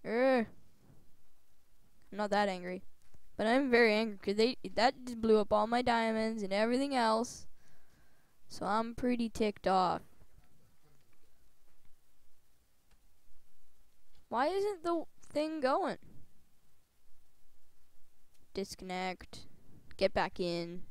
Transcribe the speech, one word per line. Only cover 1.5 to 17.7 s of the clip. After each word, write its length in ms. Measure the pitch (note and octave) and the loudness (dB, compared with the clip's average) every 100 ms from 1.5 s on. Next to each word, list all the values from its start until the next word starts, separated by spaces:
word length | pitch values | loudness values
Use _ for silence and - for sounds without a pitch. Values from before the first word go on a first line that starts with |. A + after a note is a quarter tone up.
| - - - - - - | -16 -16 -18 -18 -18 -10
I'm 60 | G3 | -4
not 120 | G#3 | 2
that 180 | G3+ G3+ | 4 4
angry. 340 | F3+ F3+ F#3 - - - - - - | 0 -4 -6 -6 -10 -8 -8 -6 0
But 100 | G#3+ | 4
I'm 240 | B3+ C#4+ | 6 8
very 240 | A#3+ A#3 | 8 8
angry 240 | G#3+ A3+ G3 | 6 0 -2
'cause 180 | - G#3 | -2 4
they, 200 | A3+ A#3+ F#3 | 4 2 -2
that 200 | F#3+ A#3+ C4+ B3 | 4 4 4 -10
just 140 | A3+ | 0
blew 180 | A3 G#3+ | 6 6
up 140 | G3+ | 8
all 140 | G#3+ G#3+ | 4 4
my 140 | A#3+ | 4
diamonds 600 | B3 A#3 A3+ A3 A3 A3+ | 4 4 4 2 0 0
and 100 | G3 | 0
everything 420 | G3 A3+ B3 C#4 | 2 4 4 2
else. 520 | C4 A3+ A3 B3 - - - - - - - - - - - - | 4 4 4 0 -6 -8 -8 -8 -8 -10 -16 -20 -20 -20 -16 -12
So 180 | - F#3+ | -4 0
I'm 280 | G#3+ A#3 | 0 0
pretty 340 | A#3 B3 A#3+ A#3 | -2 0 2 0
ticked 360 | - A3 - F#3 | 0 0 2 2
off. 360 | F#3+ F3+ E3 - - - - - - - - - - - - - - - - - - - - - - - - - - _ - _ - - - - - - - - - - - - - - | 4 4 0 -6 -16 -16 -16 -18 -18 -18 -20 -20 -20 -16 -14 -14 -14 -16 -16 -12 -10 -10 -12 -14 -14 -12 -12 -14 -20 _ -20 _ -20 -20 -16 -6 -6 -6 -8 -8 -10 -14 -12 -10 -10 -4
Why 200 | A3+ D4 | 0 2
isn't 340 | G4 G4+ F#4 | 2 0 0
the 220 | E4+ E4+ - - - | 0 0 -2 -10 -4
thing 320 | C#4+ D#4 D#4+ | -2 0 0
going? 380 | B3+ D#4 E4 - - - - - - - - - _ _ - - - - - - - | 2 2 0 -4 -8 -10 -10 -12 -16 -20 -20 -20 _ _ -10 -10 -10 -12 -10 -8 -10